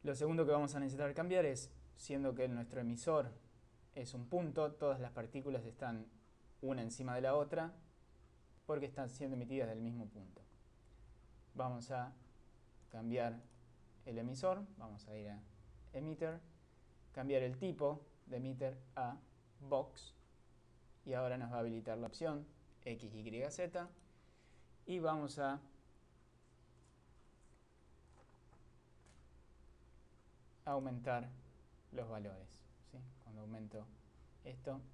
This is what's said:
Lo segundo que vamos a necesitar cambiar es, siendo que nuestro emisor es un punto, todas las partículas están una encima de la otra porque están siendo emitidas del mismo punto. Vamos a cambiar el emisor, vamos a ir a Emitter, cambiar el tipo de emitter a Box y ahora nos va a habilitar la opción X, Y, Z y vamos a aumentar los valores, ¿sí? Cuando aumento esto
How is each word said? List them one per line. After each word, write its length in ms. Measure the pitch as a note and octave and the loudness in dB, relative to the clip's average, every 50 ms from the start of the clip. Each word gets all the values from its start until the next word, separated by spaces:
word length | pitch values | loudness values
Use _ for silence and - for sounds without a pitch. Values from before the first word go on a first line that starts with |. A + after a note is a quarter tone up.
| - | 0
Lo 100 | D3 C#3 | 0 2
segundo 320 | B2+ C#3+ D#3 E3 E3 D#3+ | 4 4 4 6 6 8
que 60 | C#3+ | 8
vamos 240 | D3 D3 D3 C#3 C3+ | 8 8 6 4 2
a 40 | C#3+ | 0
necesitar 340 | C#3 C3+ C3+ C3+ D3 C#3 C#3 | 0 0 2 2 2 2 2
cambiar 320 | E3 E3 F3+ F#3 F#3 E3 | 2 2 6 6 6 8
es, 260 | D3 C3 B2+ - - - - - - - | 6 4 2 -4 -8 -12 -16 -18 -18 -16
siendo 400 | - - - C#3 C#3 C#3 C3+ A#2+ | -14 -4 0 2 4 4 4 4
que 120 | B2 C3 | 4 2
nuestro 340 | B2+ B2 A#2+ A#2 A#2 - C3 | 2 2 0 -2 -2 -2 0
emisor 500 | A#2+ A#2 A#2+ A#2 - E3 D#3 D3+ C3 A#2+ - - - - - - - - - - - - - | 0 0 0 2 4 6 6 6 6 4 -2 -10 -18 -20 -20 -20 -20 -20 -20 -20 -20 -12 -8
es 200 | C#3 B2 A#2+ - | -8 -6 -6 -6
un 140 | B2 A#2+ | -6 -4
punto, 460 | A#2+ F3 F3+ F3 D3+ C3 D#3+ D3+ D3 D3+ | 2 2 2 2 2 4 4 4 4 2
todas 260 | - D3 C#3+ C3+ C3 | 4 4 4 4 4
las 120 | B2 A#2 | 0 -4
partículas 520 | - A#2+ A2+ A#2 - C#3 C3 C#3+ C3 A#2+ A2+ | -4 -6 -6 -4 -4 -4 -2 0 0 0 -2
están 400 | A2+ A2 - C3+ A#2+ A#2 A2 A2 A2+ - - - - - - - - - - | -4 -6 -4 -2 -2 -2 -2 -4 -8 -14 -20 -20 -20 -20 -20 -20 -20 -12 -4
una 200 | C#3 C3+ C3+ B2+ | 0 0 0 2
encima 340 | A#2 A2+ A#2 - C3 B2+ B2 | 0 -2 -2 -2 -2 0 2
de 60 | B2+ | 4
la 140 | C3 C3 C#3 | 4 6 6
otra 360 | D3 D3 D3 - D#3+ D#3+ E3 - - - - - - - - - - - - - - - - - - - | 6 4 4 2 0 0 0 -4 -10 -18 -20 -20 -20 -20 -20 -20 -20 -20 -20 -20 -20 -20 -20 -20 -12 -2
porque 220 | - D3+ D3 C#3 | 0 0 0 0
están 220 | C3 C3 C#3+ C3+ B2 | -2 -2 -4 -4 -4
siendo 260 | - - D3 C3+ C3 | -4 -4 -2 0 0
emitidas 340 | B2 A#2+ A#2+ C3+ C3+ B2 A2+ | -2 -2 0 0 0 2 2
del 120 | A2 A2+ | 0 -2
mismo 260 | A2+ A#2 A#2 A#2+ A2+ | -2 -2 -2 -2 -4
punto. 340 | G#2 - G#2 F#2+ F2+ - - - - - - - - - - - - - - - - - - - - - - - - - | -6 -8 -12 -14 -14 -16 -18 -20 -20 -20 -20 -20 -20 -20 -20 -20 -20 -20 -20 -20 -20 -20 -20 -20 -20 -20 -20 -20 -12 -4
Vamos 380 | C3 B2+ B2+ B2 A#2+ A#2+ - | -2 -2 -2 -2 -4 -4 -4
a 200 | C3 B2+ B2 B2 - - - - - - - - - - - - - - - - | -2 -2 -2 -4 -8 -14 -20 -20 -20 -20 -20 -20 -20 -20 -20 -20 -20 -20 -18 -12
cambiar 480 | - A2+ A2+ A#2 A#2 B2 A#2 A#2 A2+ A#2+ B2 - - - - - - - - - - - - | -10 -4 -2 0 2 2 2 2 0 -4 -10 -16 -20 -20 -20 -20 -20 -20 -20 -20 -20 -14 -8
el 120 | C3 A#2 | -4 -4
emisor, 460 | A2+ A#2 B2 C3 C3 F#3 F#3 F#3 G3 G3+ G3+ - | -2 -2 -2 -2 2 4 2 2 2 -2 -8 -10
vamos 300 | - A#2 A2+ G#2+ G#2 - | -12 -10 -10 -10 -12 -10
a 80 | G#2+ G#2+ | -10 -8
ir 140 | G#2+ G#2 G#2 | -8 -6 -8
a 100 | G#2 G#2 - - - - - - - - - - - | -8 -10 -12 -14 -18 -20 -20 -18 -18 -18 -18 -8 -6
Emitter, 460 | F3 D3+ D#3 D#3+ D#3+ E3 D#3+ E3 E3 - - - - - - - - - - - - - - - | -4 -2 -2 -2 0 0 -2 -2 -4 -10 -16 -20 -20 -20 -20 -20 -20 -20 -20 -20 -20 -20 -10 -6
cambiar 300 | C3+ C3 C#3 C#3 C3 B2+ | -2 2 4 6 6 6
el 140 | B2+ B2+ | 4 0
tipo 440 | C3 F#3+ F#3 E3+ - D3 C#3+ D3+ D3+ - - - - - | 0 0 -2 2 4 2 2 2 0 -6 -16 -20 -20 -10
de 120 | - B2+ | -6 -4
emitter 400 | B2 C3 C3 C3 B2+ C#3 C3 C3 C3 - - - | -4 -2 -2 -2 0 -2 -2 -2 -6 -14 -10 -4
a 220 | C3+ B2+ A#2+ C3+ - - - - - - - - - C#3 C3+ | -2 -2 -2 -2 -6 -12 -20 -20 -20 -20 -20 -18 -16 0 2
Box 440 | C#3+ C3 C3+ - - - - - - - - - - - - - - - - - - - - - - - - | 2 2 2 0 -8 -16 -16 -16 -18 -20 -20 -20 -20 -20 -20 -20 -20 -20 -20 -20 -20 -20 -20 -20 -20 -14 -4
y 80 | C#3 B2+ | 0 0
ahora 240 | B2 B2+ B2+ B2 | 2 2 2 2
nos 140 | C3 B2 A#2 | 0 -2 -2
va 60 | B2 | 0
a 20 | A#2+ | 2
habilitar 380 | A#2 A#2 A2+ A2+ A2 A#2+ A2 | 2 2 0 -2 -2 -2 -2
la 100 | A2+ A#2+ | -2 -2
opción 380 | A2+ - - E3 D#3+ D3 D3 D3+ - - - - - - - - | -4 -4 0 0 0 0 0 -4 -8 -16 -20 -20 -20 -20 -10 -6
X, 300 | B2 A#2 A2 A#2+ G#2 A2 | -6 -6 -6 -6 -10 -8
Y, 360 | G#2+ A2 A2+ G#2+ A#2 C3+ D3 | -8 -6 -4 -2 -2 -2 -2
Z 380 | D3 - F3+ F3 F3 F3 F3 F3 - - - - - - - - - - - - - - - - - - - | 0 -2 -2 -2 -2 -4 -6 -6 -12 -20 -20 -20 -20 -20 -20 -20 -20 -20 -20 -20 -20 -20 -20 -20 -20 -14 -4
y 140 | - F#3 F3+ | -2 0 4
vamos 400 | D#3+ D#3+ D#3 D#3 D3 C#3 - D3+ | 6 6 4 4 2 -2 0 2
a 200 | C#3 C3+ C#3 C#3+ - - - - - - - - - - - - - - - - - - - - - - - - - - - - - - - - - - - - - - - - - - - - - - - - - - - - - - - - - - - - - - - - - - - - - - - - - - - - - - - - - - - - - - - - - - - - - - - - - - - - - | 2 2 2 0 -6 -14 -20 -20 -20 -20 -20 -20 -20 -20 -20 -20 -20 -20 -20 -20 -20 -20 -20 -20 -20 -20 -20 -20 -20 -20 -20 -20 -20 -20 -20 -20 -20 -20 -20 -20 -20 -20 -20 -20 -20 -20 -20 -20 -20 -20 -20 -20 -20 -20 -20 -20 -20 -20 -20 -20 -20 -20 -20 -20 -20 -20 -20 -20 -20 -20 -20 -20 -20 -20 -20 -20 -20 -20 -20 -20 -20 -20 -20 -20 -20 -20 -20 -20 -20 -20 -20 -20 -20 -20 -20 -20 -20 -20 -20 -20 -20 -20 -20 -8 -2
aumentar 640 | D3 C#3 C#3 C3 C3 B2 A#2+ A#2+ C3+ B2 A#2+ A#2+ B2+ - - - - - - - - - - - - - | 0 2 2 2 0 -2 -2 0 2 2 2 0 -4 -10 -14 -16 -18 -20 -20 -20 -20 -20 -20 -18 -8 -6
los 160 | B2+ A#2+ A2+ | -6 -4 -4
valores, 400 | A2+ G#2+ G2+ G2+ F#2+ F#2+ F#2+ G2 - - - - - - - - | -4 -6 -6 -6 -8 -10 -14 -16 -18 -18 -20 -20 -20 -20 -20 -16
¿sí? 80 | - B2+ B2+ C3 - - - | -14 -14 -12 -14 -14 -18 -16
Cuando 180 | A2+ A2 A2 | -14 -12 -10
aumento 440 | G#2+ G#2+ A2+ A2 A2 G#2 G#2+ G#2+ A2 B2+ - - - - - - - - - - - | -8 -8 -8 -8 -8 -8 -8 -10 -10 -10 -16 -20 -20 -20 -20 -20 -20 -20 -20 -16 -14
esto 380 | B2+ B2+ B2+ - C#3 C3 C3+ C3 - | -12 -12 -6 -4 -4 -4 -4 -8 -12